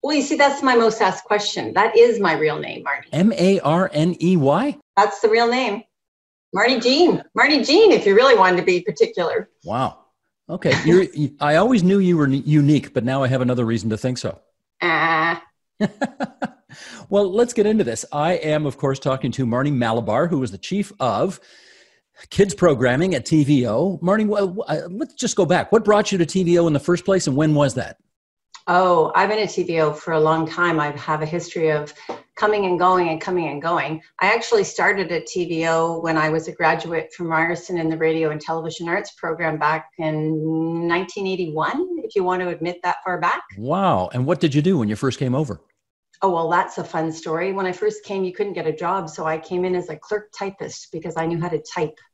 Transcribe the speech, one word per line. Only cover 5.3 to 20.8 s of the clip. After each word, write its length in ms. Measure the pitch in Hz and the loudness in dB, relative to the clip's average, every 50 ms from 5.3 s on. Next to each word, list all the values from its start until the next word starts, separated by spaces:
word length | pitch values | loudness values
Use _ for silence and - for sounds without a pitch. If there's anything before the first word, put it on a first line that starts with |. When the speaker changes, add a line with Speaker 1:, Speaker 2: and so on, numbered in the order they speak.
| 214 226 240 233 | 4 4 2 2
Speaker 1:
name. 360 | 240 254 262 208 202 226 - _ _ _ _ _ _ _ _ _ _ _ _ _ - | 2 0 -2 -2 -4 -6 -10 _ _ _ _ _ _ _ _ _ _ _ _ _ -4
Marnie 280 | 190 214 240 262 233 226 | 0 2 2 2 2 2
Jean. 400 | 247 262 294 359 320 196 160 - _ _ - | 2 4 4 4 4 4 0 -4 _ _ 2
Marnie 260 | 247 285 302 277 - | 2 4 4 2 2
Jean, 280 | - 285 370 453 415 311 | 4 6 6 8 8 6
if 120 | 208 - | 6 4
you 120 | 202 196 | 4 6
really 200 | 208 254 269 254 | 6 8 8 6
wanted 200 | 208 190 185 180 | 6 6 4 4
to 80 | 175 - | 2 2
be 160 | - 180 175 | 2 0 0
particular. 680 | 170 214 - - - - - - 175 160 - - 190 _ _ _ _ | 0 -4 0 0 0 0 0 -4 -2 -2 -2 -4 -6 _ _ _ _
Speaker 2:
Wow. 380 | 151 110 120 131 - - - _ _ _ _ _ _ _ _ _ _ | -6 -4 -2 -2 -2 -4 -8 _ _ _ _ _ _ _ _ _ _
Okay. 220 | 170 - - 156 135 - - | -10 -4 0 0 0 2 4
You're, 180 | 156 170 185 190 | 6 6 6 4
<laughs> 120 | - - | 4 -2
you, 220 | - 151 135 - _ | -4 -4 -4 -2 _
I 160 | 143 147 151 | 0 2 4
always 300 | 160 190 240 262 220 170 | 4 4 4 4 4 4
knew 160 | 180 196 202 | 4 4 4
you 160 | 190 180 175 | 4 4 4
were 100 | 160 147 | 4 2
n-, 160 | 139 131 139 - | 2 2 0 0
unique, 480 | 147 151 151 147 143 151 135 - - _ | 2 4 4 6 6 4 4 2 0 _
but 120 | 127 110 | -2 -2
now 180 | 123 131 139 139 | 0 0 0 0
I 60 | 123 | 0
have 140 | 131 131 127 | 0 0 0
another 220 | 123 127 120 123 | 0 0 0 0
reason 260 | 113 117 113 95 110 | 0 0 -2 -2 -2
to 60 | 107 | -4
think 220 | 104 - 131 127 117 | -2 -4 -4 -4 -4
so. 220 | - 90 78 - _ _ _ _ _ _ _ _ | -6 -8 -10 -10 _ _ _ _ _ _ _ _
Speaker 1:
Ah. 600 | - 175 160 151 156 165 165 156 156 165 185 - - _ _ _ _ _ _ _ | -4 -2 -2 0 0 0 0 0 0 -2 -2 -4 -8 _ _ _ _ _ _ _
Speaker 2:
<laughs> 100 | 208 - - - 285 - - _ 277 - - _ - - - _ _ _ - - - - - - - - | -4 -4 -2 -4 -8 -8 -6 _ -10 -10 -8 _ -10 -10 -10 _ _ _ -20 -20 -20 -20 -20 -20 -10 -2
Well, 220 | 190 202 208 190 | 0 2 2 2
let's 220 | 180 214 240 240 - | 2 2 0 0 2
get 140 | - 202 | 0 2
into 180 | 208 220 220 196 | 2 4 2 2
this. 220 | 120 - - - - | 0 -2 -6 -8 -8
I 220 | - 147 147 165 185 | -4 -2 0 0 0
am, 320 | 170 - 156 151 151 156 | 0 0 0 0 0 0
of 140 | 143 127 - | -4 -4 -2
course, 200 | - 139 135 135 | -2 -2 -2 -2
talking 320 | - 143 131 131 - 127 113 | -2 -2 -2 -2 -2 -6 -4
to 120 | - 131 | -2 -2
Marnie 280 | 117 113 123 135 147 147 | -2 0 0 0 0 0
Malabar, 540 | 127 120 113 113 117 113 110 107 120 160 | 0 0 0 0 0 -2 0 0 0 0
who 160 | 175 170 143 131 | 0 0 -2 -2
is 80 | 113 | -4
the 60 | 98 | -6
chief 340 | 95 - - 185 202 | -10 -10 -6 -4 -4